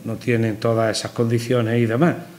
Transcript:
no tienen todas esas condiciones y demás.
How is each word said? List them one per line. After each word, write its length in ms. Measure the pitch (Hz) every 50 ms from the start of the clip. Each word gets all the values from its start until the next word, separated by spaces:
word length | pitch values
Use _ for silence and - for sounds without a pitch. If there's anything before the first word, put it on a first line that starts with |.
| -
no 140 | 113 113
tienen 400 | 107 - 123 120 113 113 113 104
todas 400 | 107 - 117 113 113 113 110 101 -
esas 120 | - 117
condiciones 680 | - - 120 117 117 117 117 120 123 123 117 110 117 120
y 40 | 117
demás. 300 | 110 110 123 170 165 123 - - - -